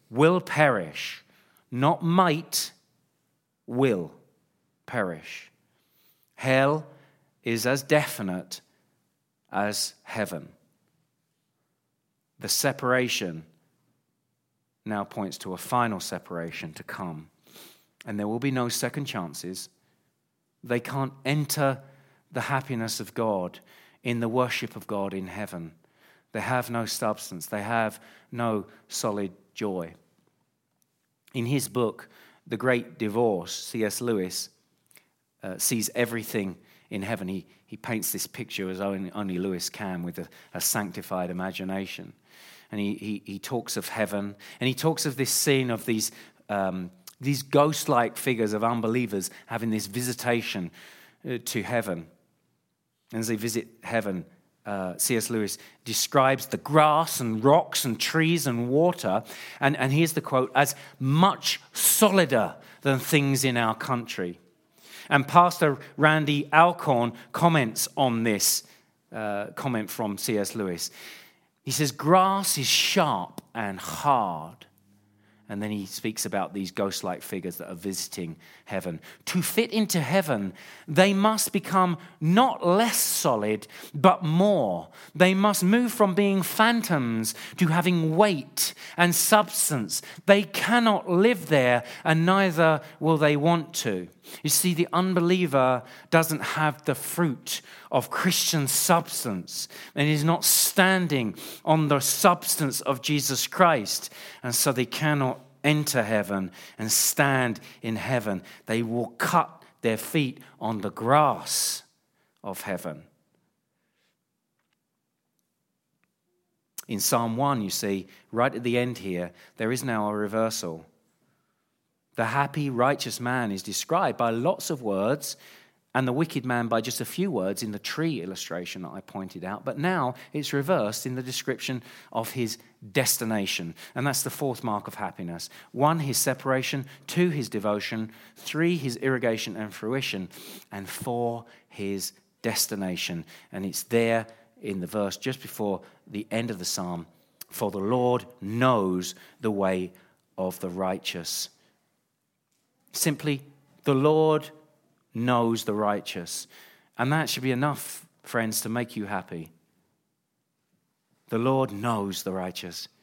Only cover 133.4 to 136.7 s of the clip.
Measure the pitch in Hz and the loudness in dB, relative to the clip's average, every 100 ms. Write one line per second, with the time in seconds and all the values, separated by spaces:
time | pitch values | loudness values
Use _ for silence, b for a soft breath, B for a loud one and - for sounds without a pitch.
133.4 | 95 - 85 - B 127 139 131 127 - | -2 -4 -6 -10 B -4 -2 -2 -4 -4
134.4 | 139 117 117 104 - - 98 - 87 85 | -4 -4 -4 -4 -6 -8 -8 -8 -10 -10
135.4 | - B B 120 143 165 139 117 139 131 | -12 B B 2 2 2 0 0 0 -2
136.4 | 135 131 127 | 0 0 0